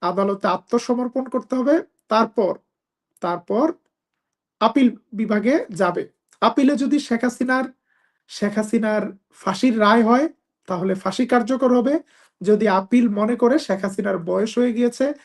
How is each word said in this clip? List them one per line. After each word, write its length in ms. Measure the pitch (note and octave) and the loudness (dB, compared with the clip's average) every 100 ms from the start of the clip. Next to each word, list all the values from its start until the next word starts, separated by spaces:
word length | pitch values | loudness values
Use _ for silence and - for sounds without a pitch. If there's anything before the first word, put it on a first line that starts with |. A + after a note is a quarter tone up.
আদালতে 460 | F3 F3+ G3 G3 G3 | -4 -2 -2 -2 -2
আত্মসমর্পণ 800 | F#3+ - A#3+ - A#3+ B3 C4 C4 | -4 -2 -4 -2 -2 -4 -4 -6
করতে 300 | B3+ - C4 | -6 -4 -2
হবে, 280 | B3+ D#4+ - _ - | 0 0 -2 _ -2
তারপর, 500 | A3 G#3+ - F#3 - _ _ _ _ _ _ | 0 0 0 -2 -4 _ _ _ _ _ _
তারপর 540 | F3 F3 - G#3 D#4+ - _ _ _ _ _ _ _ - | -6 -6 -4 0 0 -2 _ _ _ _ _ _ _ -2
আপিল 360 | G#3+ C#4 B3 - _ | 0 4 2 2 _
বিভাগে 540 | G#3 A3 G#3 G#3+ D4+ - | -8 -2 0 0 0 -2
যাবে। 400 | F#3 F3+ E3+ - _ _ _ | -2 -2 -2 -8 _ _ _
আপিলে 340 | A3 C#4+ C4+ B3+ | 0 4 2 2
যদি 240 | C4+ D4 | 0 -2
শেখ 240 | - A#3 | -2 -2
হাসিনার, 400 | B3 A#3+ B3+ C4 C4+ - _ _ _ _ _ | -2 -2 -2 -2 -4 -10 _ _ _ _ _
শেখ 260 | - G#3 G#3 | -6 -4 -2
হাসিনার 460 | G#3+ A3+ G#3+ G#3+ G3 - _ | -2 -2 -2 -2 -4 -10 _
ফাঁসির 480 | _ - G3 B3+ A3 | _ -6 0 0 4
রায় 240 | G#3 A#3 | 4 6
হয়, 260 | A3 B3 D#4+ - _ _ - | 4 4 2 -4 _ _ -8
তাহলে 300 | F3+ F#3+ F#3+ | -4 -2 -4
ফাঁসি 300 | F#3+ F#3 B3 | -4 -2 0
কার্যকর 520 | B3 G#3+ C4 C4 B3 | 0 0 0 2 2
হবে। 220 | A#3 D#4+ - _ _ - | 2 0 -4 _ _ -6
যদি 260 | G3 G#3+ A3 | 0 2 2
আপিল 420 | F#3+ G3 B3 A#3 | 0 2 2 2
মনে 260 | G3+ G#3+ A#3 | 0 -2 2
করে 240 | A#3+ D4+ | 2 2
শেখ 220 | - F#3+ | 0 -4
হাসিনার 360 | G3 G3 G3 F#3+ | -4 -4 -4 -4
বয়স 400 | E3+ F#3 A3 A#3+ | -4 -2 -2 -2
হয়ে 160 | B3 | -2
গিয়েছে, 400 | A3+ A#3+ - C4+ D4 | 0 -2 0 -4 -4